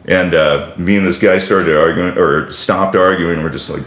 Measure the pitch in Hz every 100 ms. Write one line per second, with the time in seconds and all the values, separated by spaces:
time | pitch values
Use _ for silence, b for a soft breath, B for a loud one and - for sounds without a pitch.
0 | - 92 87 82 76 71 - - 90 101
1 | 92 - 101 92 - 95 82 76 82 85
2 | 87 - 82 73 73 - - 95 95 113
3 | 92 92 85 80 80 64 - 76